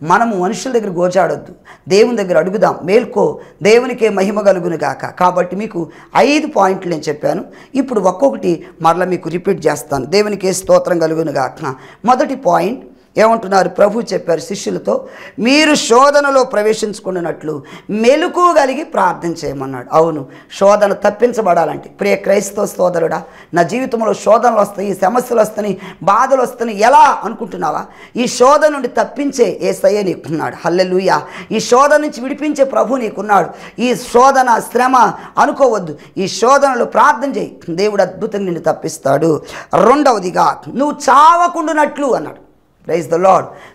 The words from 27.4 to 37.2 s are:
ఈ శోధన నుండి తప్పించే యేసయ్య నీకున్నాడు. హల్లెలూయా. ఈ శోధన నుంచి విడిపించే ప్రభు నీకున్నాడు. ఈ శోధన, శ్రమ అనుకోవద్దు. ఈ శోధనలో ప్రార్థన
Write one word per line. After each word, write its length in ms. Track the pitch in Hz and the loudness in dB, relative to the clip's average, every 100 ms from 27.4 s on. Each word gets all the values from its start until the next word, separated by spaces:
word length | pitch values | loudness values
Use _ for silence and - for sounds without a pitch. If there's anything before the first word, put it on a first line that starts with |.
| 208 180 165 151 196 - - - | -10 -6 -6 -6 -8 -16 -12 -4
ఈ 120 | 247 | -4
శోధన 440 | - 247 294 302 | 2 4 6 4
నుండి 160 | 285 240 | 0 -4
తప్పించే 720 | - 214 - 285 269 208 160 | -4 -4 -4 -6 0 0 0
యేసయ్య 420 | 185 185 190 208 | -4 0 0 2
నీకున్నాడు. 520 | 196 151 - 156 135 127 165 | -2 -4 -6 -6 -6 -6 -2
హల్లెలూయా. 560 | 175 185 185 185 156 143 - 180 | 0 0 0 0 0 -4 -14 -6
ఈ 80 | 214 | -6
శోధన 380 | - 240 285 294 | 2 4 6 4
నుంచి 240 | 302 262 | 2 -6
విడిపించే 420 | 262 285 302 294 | -8 -6 -4 0
ప్రభు 320 | 269 214 196 262 | 0 0 -2 -2
నీకున్నాడు. 840 | 220 - 214 196 160 - - - | -4 -8 0 0 0 -6 -18 -4
ఈ 140 | 240 220 | -2 -2
శోధన, 640 | - 240 269 269 247 220 - | 0 4 4 4 2 0 0
శ్రమ 260 | 247 247 254 208 - - - | -2 2 4 2 0 -8 -2
అనుకోవద్దు. 600 | 247 285 269 214 170 143 - - | 0 2 2 2 -4 -12 -12 -6
ఈ 100 | 185 | -6
శోధనలో 580 | - 233 277 269 247 226 | 0 2 4 2 0 -2
ప్రార్థన 460 | 214 262 262 | 2 2 2